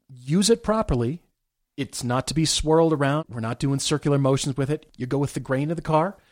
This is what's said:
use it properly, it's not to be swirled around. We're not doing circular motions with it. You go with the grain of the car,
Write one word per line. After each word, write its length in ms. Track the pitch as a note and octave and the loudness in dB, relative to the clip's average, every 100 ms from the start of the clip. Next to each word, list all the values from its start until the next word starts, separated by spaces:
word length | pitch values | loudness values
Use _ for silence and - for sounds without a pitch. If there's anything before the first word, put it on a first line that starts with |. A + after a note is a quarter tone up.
| _ | _
use 420 | B2+ B2+ F3+ G#3 | -16 0 2 4
it 120 | A3+ | 2
properly, 580 | - A3 G#3+ B2+ A#2 E3+ _ _ _ _ _ - | 2 -2 0 0 -2 -4 _ _ _ _ _ -10
it's 280 | C3+ - | -8 -6
not 240 | A#2+ B2+ - | -2 -2 0
to 60 | |
be 100 | C#3+ | 0
swirled 480 | D#3 - D#3 D#3+ E3 | 0 0 2 4 4
around. 340 | D3+ C#3 D3+ - | 2 2 0 -4
We're 120 | A#2+ | -6
not 180 | A2+ - | -6 -2
doing 200 | C#3 C#3 | -2 0
circular 380 | - D3 D3+ C#3+ | 0 0 2 2
motions 380 | C3+ C3+ C#3+ C3+ | 2 2 0 -2
with 140 | C3+ | -2
it. 160 | D3+ - - | -4 -8 -10
You 100 | B2 | -4
go 120 | C#3 | -2
with 160 | C#3 | -2
the 60 | D3 | -4
grain 300 | B2 C3+ D3 | -2 -2 -2
of 60 | E3+ | -4
the 60 | |
car, 340 | - D#3 F#3 - _ | 0 2 0 -4 _